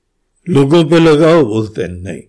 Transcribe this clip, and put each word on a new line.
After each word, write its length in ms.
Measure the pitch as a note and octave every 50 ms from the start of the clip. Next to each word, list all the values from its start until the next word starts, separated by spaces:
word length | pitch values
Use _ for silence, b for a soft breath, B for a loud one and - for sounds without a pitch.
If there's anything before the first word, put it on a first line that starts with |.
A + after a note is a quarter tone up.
| _ _ _ _ _ _ _ _ _ F3
लोगों 360 | F3+ C#3 C#3 C3+ D#3 E3+ E3
पे 140 | C#3+ E3+ E3
लगाओ, 460 | E3 D#3+ D3+ D3 E3+ D#3 E3 E3+ C#3
बोलते 360 | G#2+ G#2 A2 G#2+ G2+ - -
हैं, 80 | F2+ E2+
नहीं। 320 | F2+ F2 F2+ F#2+ E2 C#2 -